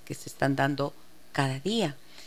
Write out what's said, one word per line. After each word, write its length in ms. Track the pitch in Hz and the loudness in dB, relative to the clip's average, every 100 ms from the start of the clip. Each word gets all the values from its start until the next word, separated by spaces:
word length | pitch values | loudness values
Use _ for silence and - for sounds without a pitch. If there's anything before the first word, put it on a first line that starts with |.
| - | -10
que 100 | 143 | -10
se 120 | - | -10
están 280 | - 139 139 | 2 2 6
dando 360 | 139 139 143 - - - - | 4 4 -2 -4 -14 -16 -4
cada 260 | - 135 135 | 2 2 2
día. 360 | 185 233 165 139 - - | 0 2 2 -2 -14 -16